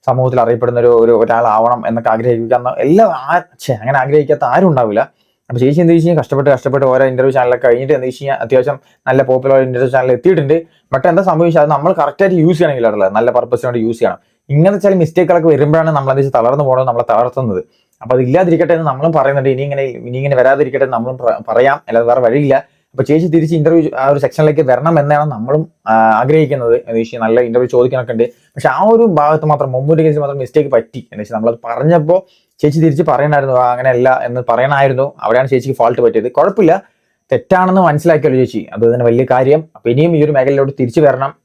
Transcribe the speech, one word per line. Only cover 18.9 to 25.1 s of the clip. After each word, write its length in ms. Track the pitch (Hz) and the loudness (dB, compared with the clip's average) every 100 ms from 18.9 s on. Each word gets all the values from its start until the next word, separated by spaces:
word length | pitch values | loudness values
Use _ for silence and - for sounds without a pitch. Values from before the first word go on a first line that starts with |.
| 131 160 | -2 -2
പറയുന്നുണ്ട്. 360 | 156 139 139 135 | 2 2 2 -2
ഇനി 140 | 131 | -2
ഇങ്ങനെ, 200 | 143 139 | -4 -4
ഇനി 340 | 135 120 120 123 | -6 -8 -10 -6
ഇങ്ങനെ 180 | 139 131 | -2 2
വരാതിരിക്കട്ടെ 480 | 127 139 135 135 | 2 2 0 0
എന്ന് 120 | 135 120 | -2 -2
നമ്മളും 220 | 120 127 | -6 -4
പ്ര-, 240 | 123 110 110 | -4 -4 -4
പറയാം, 320 | 113 131 147 - | 0 0 0 -2
അല്ലാതെ 180 | 113 117 | -2 0
വേറെ 140 | 123 | 2
വഴിയില്ല. 340 | 120 131 147 135 - _ _ | 2 0 0 0 -2 _ _
അപ്പൊ 140 | 131 | -8
ചേച്ചി 240 | 135 151 170 | 0 0 2
തിരിച്ച് 280 | 165 156 165 | 0 0 0
ഇന്റർവ്യൂ 340 | 151 165 156 123 | 2 2 0 -2
ആ 100 | 135 | 0
ഒരു 100 | 143 | 0
സെക്ഷനിലേക്ക് 420 | 131 - 151 147 | -2 0 0 2
വരണം 400 | 131 123 156 165 | 0 0 2 0
എന്നാണ് 300 | 143 | 0